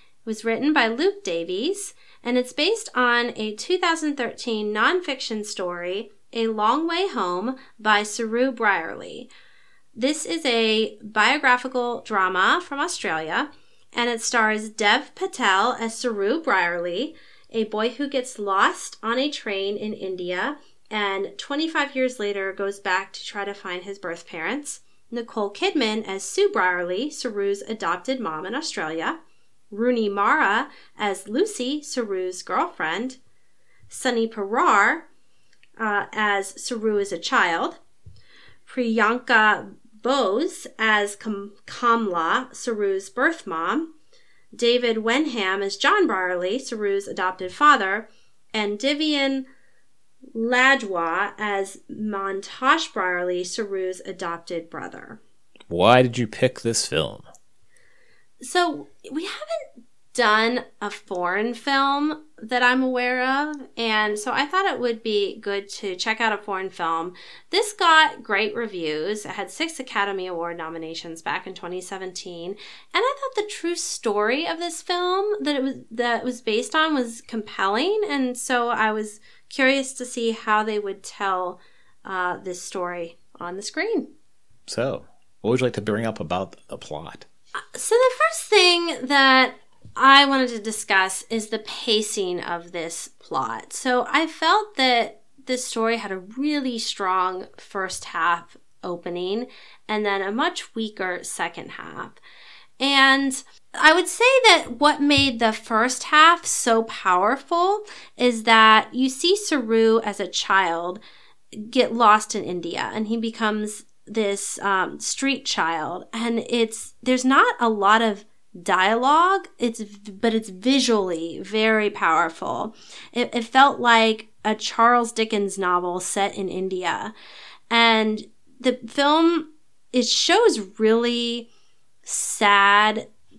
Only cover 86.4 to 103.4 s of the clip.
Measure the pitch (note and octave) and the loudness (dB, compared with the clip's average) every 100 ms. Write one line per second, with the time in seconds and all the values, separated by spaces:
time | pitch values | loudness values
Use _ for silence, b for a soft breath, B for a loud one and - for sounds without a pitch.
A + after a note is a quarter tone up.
86.4 | F#3+ - - - - D2+ D#2+ - - _ | -4 -10 -16 -14 -10 -12 -12 -16 -20 _
87.4 | - - - - - A#4 B4+ B4+ D#5+ E5 | -16 -14 -14 -8 0 4 4 4 0 0
88.4 | - G#4 F4+ F4 E4+ D4+ B3+ C#4+ C4+ C4 | 2 4 6 4 0 -4 0 4 6 6
89.4 | B3+ - - - - - C4 C#4 C#4 C4+ | 4 0 -20 -20 -14 2 6 8 8 4
90.4 | B3 A3+ G#3+ G#3+ - G3 F#3+ - - A3+ | 2 -2 -6 -6 0 2 2 -2 -6 -6
91.4 | G#3+ A3 - - - G#3+ G#3+ G#3+ F#3 F3+ | -4 -6 -8 -8 0 0 0 -4 -4 -4
92.4 | - E3+ F3 F3 E3 - - - - C3 | -4 -8 -8 -10 -8 -10 -14 -16 -8 -4
93.4 | B2 A2 - - B3+ B3 A#3+ D4 D#4+ - | -4 -6 -10 -6 0 0 2 0 0 -2
94.4 | D#4+ G#4 G#4+ - C4 A#3+ - - - - | 2 2 0 0 2 2 0 -6 -20 -14
95.4 | - B3+ - A#3 A3+ A#3 G#3 F#3+ F#3 A#3+ | -6 -4 -4 -2 0 0 -4 -8 -10 -6
96.4 | D4 D4 C4 A#3 - - F#3+ F#3 F#3 F#3 | -2 -2 -2 -4 -6 -4 0 0 0 -2
97.4 | - - - G3+ F#3 - - F3 E3+ E3+ | -10 -18 -10 -6 -6 -6 -8 -2 0 0
98.4 | - - - - F#3 F3 F3 F3 F3+ G#3 | -4 -20 -20 -12 -8 -8 -6 -6 -4 -4
99.4 | B3 b b b - G#3+ G#3 G3 G3 A3 | -6 b b b -6 -2 0 0 -2 -2
100.4 | E4+ F4+ - A3+ A3 G#3+ F#3 F3 - - | -2 -2 -10 -8 -8 -6 -6 -6 -8 -6
101.4 | E3+ - - - - - - - b b | -6 -8 -14 -14 -14 -12 -14 -16 b b
102.4 | b b b - C4+ C#4 C4+ C4+ C4+ C4 | b b b -4 2 6 6 6 2 -4